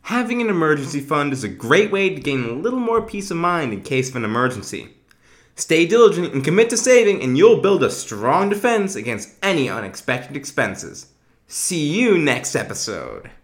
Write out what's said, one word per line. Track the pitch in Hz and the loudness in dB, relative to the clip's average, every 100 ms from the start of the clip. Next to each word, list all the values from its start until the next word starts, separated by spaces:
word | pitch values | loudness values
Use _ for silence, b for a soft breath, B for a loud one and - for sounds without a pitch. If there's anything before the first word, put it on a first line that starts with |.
Having | - 240 226 240 | -4 -4 -2 -2
an | 226 | 0
emergency | 185 160 147 131 139 | 2 2 2 0 -6
fund | 139 156 143 | -2 -2 0
is | 131 | -2
a | 107 | -6
great | 90 113 160 208 | -8 2 4 4
way | 196 190 | 2 0
to | 151 | -2
gain | 139 135 | -4 -2
a | 117 | -4
little | 120 202 254 | -4 -4 -2
more | 233 226 | 0 -2
peace | 220 208 - | -2 -10 -6
of | 170 | -2
mind | 175 175 139 | 0 0 -2
in | 101 | -6
case | - 131 131 | -4 -2 -2
of | 131 | -4
an | 110 | -2
emergency. | 113 127 117 - 92 57 _ _ b b b b - | 0 0 -2 -10 -12 -14 _ _ b b b b -12
Stay | - 165 170 | 0 2 4
diligent | 226 226 170 170 | 6 6 4 -2
and | 135 | -2
commit | 135 185 226 | 0 2 2
to | 233 | 2
saving, | 254 247 208 190 | 4 6 6 2
and | 127 127 | 0 6
you'll | 214 220 | 6 6
build | 190 190 | 4 2
a | 123 | 2
strong | - - 107 113 156 202 | -2 -10 -4 0 2 0
defense | 208 247 226 190 | 0 0 0 -2
against | 196 113 107 - _ | -4 -6 -8 -10 _
any | 196 175 123 | -2 0 -2
unexpected | 101 101 - - 123 - 143 | -4 -10 -10 -6 -6 -6 -12
expenses. | - - 113 92 - - - _ _ _ _ | -8 -2 -2 -4 -12 -16 -20 _ _ _ _
See | - - 175 147 185 | -8 -4 -2 0 2
you | 247 185 | 2 4
next | 147 127 - 135 | 2 0 -2 -4
episode. | - - - 92 64 52 - - | -6 -8 -8 -8 -10 -14 -18 -20